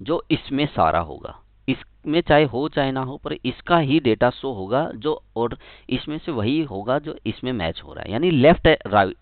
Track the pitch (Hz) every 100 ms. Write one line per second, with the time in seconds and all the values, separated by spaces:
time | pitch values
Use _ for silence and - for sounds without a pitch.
0 | 107 165 - 156 - 139 147 - 82 82
1 | 80 67 - - _ _ - - - _
2 | 156 160 165 151 147 120 147 151 135 135
3 | 131 143 147 151 127 - - 170 139 156
4 | 127 107 123 - 135 107 95 127 165 113
5 | 143 - _ - 117 127 - - - 127
6 | - 156 - 127 104 151 147 95 101 139
7 | 143 - 110 - 123 123 82 - - 78
8 | 78 107 175 151 139 185 165 156 110 101
9 | 95 -